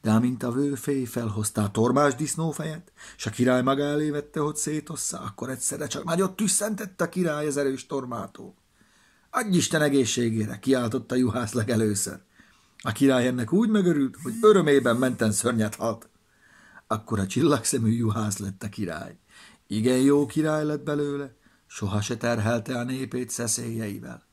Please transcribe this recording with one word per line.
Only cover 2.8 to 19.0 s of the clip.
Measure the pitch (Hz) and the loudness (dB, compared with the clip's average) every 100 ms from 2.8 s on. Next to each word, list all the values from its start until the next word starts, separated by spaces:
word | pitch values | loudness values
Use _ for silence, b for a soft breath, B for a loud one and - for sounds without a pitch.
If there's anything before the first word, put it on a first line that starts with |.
| - _ B B | -16 _ B B
s | 117 | -8
a | |
király | 107 123 127 | 0 4 4
maga | 127 139 | 2 2
elé | 147 147 151 | 2 0 0
vette, | 147 147 - | -4 -6 -4
hogy | 151 151 | -2 -2
szétossza, | - 151 147 156 - - | -4 -4 -6 -8 -6 -6
akkor | 120 104 120 | -10 -10 -8
egyszerre | 131 - 143 147 | -6 -6 -6 -6
csak | - | -6
nagyot | 175 165 190 190 | -2 0 0 0
tüsszentett | 208 - 208 214 208 - | 0 0 -2 -4 -8 -4
a | 165 | -4
király | 180 170 147 151 | 0 0 0 -2
az | 139 | 0
erős | 139 135 - | 0 -2 -6
tormától. | 139 127 113 - - 95 - _ b b b b b b | -6 -6 -8 -10 -12 -20 -20 _ b b b b b b
"Adj | 370 220 180 | -4 2 2
Isten | - 160 | 2 2
egészségére!" | 151 139 120 - 120 110 107 113 | 4 4 2 2 0 0 -2 -4
kiáltotta | - 131 120 127 110 | 2 2 2 -2 -2
a | 127 | 0
juhász | 127 127 113 | 2 0 -2
legelőször. | 123 107 113 110 101 - - _ b b b b b | -2 0 2 2 0 -4 -8 _ b b b b b
A | 131 | -6
király | 107 139 131 123 | 2 4 4 2
ennek | 123 113 | 0 0
úgy | 175 226 | 2 4
megörült, | 214 180 151 135 - | 4 4 2 0 -4
hogy | 143 226 | -10 4
örömében | 214 196 151 143 120 117 | 6 8 8 6 6 2
menten | 131 117 110 | 2 2 0
szörnyet | 104 120 117 107 | 2 0 0 -2
halt. | - 117 110 - _ _ b b b b b _ | -2 -4 -4 -10 _ _ b b b b b _
Akkor | 107 - 107 | -6 -4 -2
a | 95 | -2
csillagszemű | - 156 143 - 135 113 | 2 2 2 0 0 2
juhász | 117 117 107 107 101 | 2 0 0 -2 -4
lett | 98 98 | -6 -8
a | 107 | -10
király. | 98 92 80 | -6 -6 -6